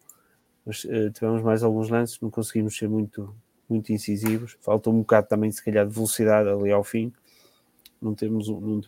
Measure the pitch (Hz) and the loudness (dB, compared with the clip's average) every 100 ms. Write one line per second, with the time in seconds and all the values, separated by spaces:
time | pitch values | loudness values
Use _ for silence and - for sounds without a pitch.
0 | _ - _ _ _ _ 107 107 - 113 | _ -20 _ _ _ _ -14 -10 -4 -2
1 | 107 - 113 113 110 110 117 110 110 117 | -2 -2 -2 0 2 2 2 0 0 0
2 | 117 - 113 117 107 113 107 - 107 110 | -2 -4 -8 -6 -4 -2 -2 -2 -2 -2
3 | 104 - 101 110 _ _ - 110 104 107 | -4 -8 -12 -14 _ _ -4 -4 -2 -2
4 | 107 104 110 113 120 - - 107 113 113 | -2 -2 -2 -2 -6 -8 0 0 2 2
5 | 107 107 104 107 107 - 110 104 104 110 | 6 4 4 0 0 -2 0 2 2 0
6 | 110 - 107 107 101 101 101 101 101 113 | -2 2 4 6 4 2 2 2 0 -2
7 | 120 - _ _ _ _ _ _ - - | -4 -8 _ _ _ _ _ _ -20 -8
8 | 110 104 110 110 104 101 104 107 | -6 -2 -2 -2 -4 -6 -4 -4